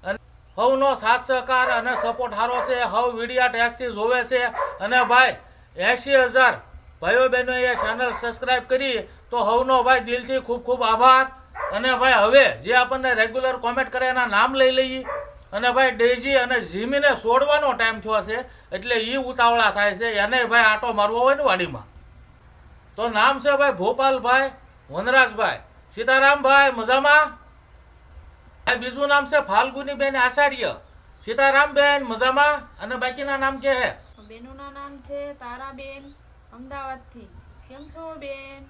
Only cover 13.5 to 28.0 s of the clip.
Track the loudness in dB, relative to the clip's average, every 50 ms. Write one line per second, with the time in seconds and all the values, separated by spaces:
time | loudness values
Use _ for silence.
13.5 | -4 -2 -4 -4 -2 -2 -4 -4 -4 -2 -2 0 0 0 -2 0 2 2 2 2
14.5 | 2 2 2 4 4 2 0 -2 -4 -8 -8 -8 -10 -10 -12 -14 -20 -20 -20 -10
15.5 | -8 -2 -2 0 2 2 2 2 2 2 2 2 2 0 -2 0 0 0 2 0
16.5 | -2 -4 -4 -6 -8 -6 -4 -2 -2 2 2 2 2 2 0 0 2 2 2 2
17.5 | 2 2 2 0 0 0 -2 -2 -2 -6 -6 -2 -2 -2 -2 -4 -8 -8 -8 -12
18.5 | -18 -20 _ _ -10 -10 -4 -2 -2 -2 -2 -2 -4 -4 -4 -6 -2 2 2 4
19.5 | 4 4 2 2 2 2 0 0 0 -2 -4 -4 0 -2 0 0 0 0 0 2
20.5 | 4 6 6 6 4 2 -2 -4 0 0 0 0 0 2 2 2 2 2 2 0
21.5 | 0 0 -2 -6 -8 -14 -16 -18 _ -20 -20 -20 -20 -20 -20 _ -20 _ _ -20
22.5 | _ -20 -20 -20 -20 -20 _ _ -10 -6 -6 -2 0 2 2 2 2 2 0 0
23.5 | 2 4 2 0 0 0 -2 -2 0 2 2 2 0 0 0 2 2 2 2 0
24.5 | -6 -12 -20 -20 -20 -20 _ -12 -10 -6 -4 2 4 4 4 4 2 -2 -2 -2
25.5 | -2 -6 -12 -20 _ -20 _ _ -12 -6 0 2 2 4 4 4 2 2 2 4
26.5 | 4 6 4 4 0 -2 0 0 0 2 4 6 6 6 4 2 -4 -18 -20 -20
27.5 | -20 -20 _ _ -20 -20 _ _ -20 -20